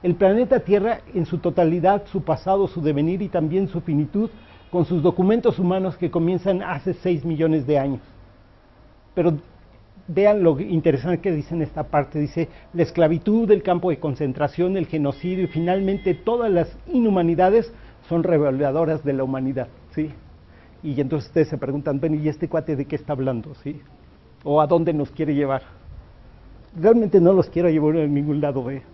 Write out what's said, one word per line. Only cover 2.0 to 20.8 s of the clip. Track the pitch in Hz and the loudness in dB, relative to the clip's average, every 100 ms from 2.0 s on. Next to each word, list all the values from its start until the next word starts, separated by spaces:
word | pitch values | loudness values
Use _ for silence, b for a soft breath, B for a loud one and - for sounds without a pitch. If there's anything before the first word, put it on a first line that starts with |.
| 202 | -2
su | 196 | -8
pasado, | 156 156 190 196 190 | -4 -4 0 0 0
su | 175 | 0
devenir | 151 143 156 185 | -2 0 0 -2
y | 202 | -4
también | 180 156 180 196 | -2 -2 -2 -2
su | 170 | -4
finitud, | 156 151 151 202 220 - B B B | -2 -2 0 -2 -4 -6 B B B
con | 180 160 | -2 0
sus | 175 | 2
documentos | 156 175 185 233 233 - | 2 2 2 4 2 0
humanos | 180 190 185 - | 0 0 -2 -4
que | 170 | -4
comienzan | 175 165 185 190 185 | 0 0 0 -2 -2
hace | 190 156 190 | -4 -6 -6
seis | 180 185 170 147 | -4 -2 -2 -2
millones | 156 160 160 131 | 0 2 0 2
de | 147 | 0
años. | 139 131 - - - - - - _ - - - _ - | 0 -6 -10 -20 -20 -20 -20 -20 _ -20 -20 -20 _ 0
Pero | 170 151 - - - - - - - | 0 0 -8 -20 -20 -20 -20 -20 -6
vean | 170 202 208 | 2 4 4
lo | 175 139 | 2 2
interesante | - 165 165 139 147 170 | -2 0 0 0 -2 -2
que | 190 | -2
dice | 156 - 165 | -4 -4 -6
en | |
esta | 147 - 143 | -6 -6 -2
parte, | 147 139 156 | -2 -2 -4
dice, | 147 170 160 B B | -6 -4 -6 B B
"La | 175 | -2
esclavitud, | 165 - 160 165 208 220 226 | -2 2 2 2 0 0 4
el | 208 | 2
campo | - 175 180 | 2 0 0
de | 151 | -2
concentración, | 156 127 147 127 147 - 180 190 | -4 -4 -4 -2 -4 0 -2 -2
el | 160 | -4
genocidio | 160 143 135 175 185 180 | -2 -2 -2 -6 -4 -4
y | |
finalmente | 160 170 190 190 196 196 | -2 -2 0 0 -2 -2
todas | 180 - 240 226 | -2 -2 -2 0
las | 180 165 - - | 0 0 -6 -4
inhumanidades | 294 226 190 170 170 185 220 226 B B B - | 0 2 2 2 4 4 4 0 B B B -4
son | 170 | -2
reveladoras | 170 160 147 131 143 143 165 156 | 2 2 2 0 0 0 0 -2
de | 139 | -2
la | 135 | -2
humanidad", | 131 135 131 131 120 - - - | -2 -2 -4 -4 -8 -12 -12 -8
¿sí? | 151 - - - - b b b | -8 -8 -20 -20 -20 b b b